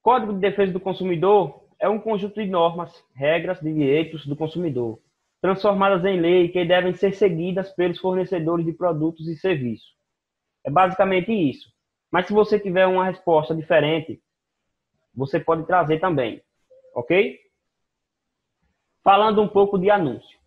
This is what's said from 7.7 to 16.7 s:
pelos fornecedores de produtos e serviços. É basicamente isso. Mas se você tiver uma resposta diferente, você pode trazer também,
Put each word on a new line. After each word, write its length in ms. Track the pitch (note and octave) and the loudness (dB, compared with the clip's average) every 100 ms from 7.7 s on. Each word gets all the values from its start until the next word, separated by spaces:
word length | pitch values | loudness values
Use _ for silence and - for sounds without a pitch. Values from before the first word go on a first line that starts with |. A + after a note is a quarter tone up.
pelos 260 | - F3 F3 | -2 -2 -2
fornecedores 640 | F#3+ F#3 F3+ F3+ D#3+ E3+ | -2 -2 -2 -4 -2 -2
de 80 | E3 | -2
produtos 560 | D#3+ F3+ D#3+ D#3 E3 D#3+ | -2 -2 -2 -4 -4 -10
e 80 | D#3+ | -6
serviços. 580 | F#3 E3 B2 A2 _ _ _ _ _ _ _ _ | -2 -2 -2 -8 _ _ _ _ _ _ _ _
É 60 | - | -2
basicamente 640 | D3 F#3 F3+ F#3+ F#3 F3+ | 2 2 2 0 0 0
isso. 380 | A3+ D#3 A#2+ - _ _ _ _ | 0 0 -2 -16 _ _ _ _
Mas 180 | E3+ F#3 | -2 0
se 40 | |
você 260 | G#3 G#3 G#3 | 2 2 0
tiver 280 | G3+ F3+ F#3 | 0 2 2
uma 180 | F#3 | 2
resposta 500 | F#3 F3+ - D#3+ D#3 | -2 -4 0 2 2
diferente, 680 | D#3+ D3+ E3 D3 D#3+ - A2 _ _ _ _ _ _ _ _ _ | -6 2 2 2 -2 -4 -14 _ _ _ _ _ _ _ _ _
você 260 | - C#3 E3 | -8 -4 -4
pode 280 | D3+ E3 D3+ | -2 -2 0
trazer 320 | F3+ D#3 D#3 | 0 2 0
também, 420 | F#3 D3+ A#2+ - _ _ _ | 0 0 -2 -6 _ _ _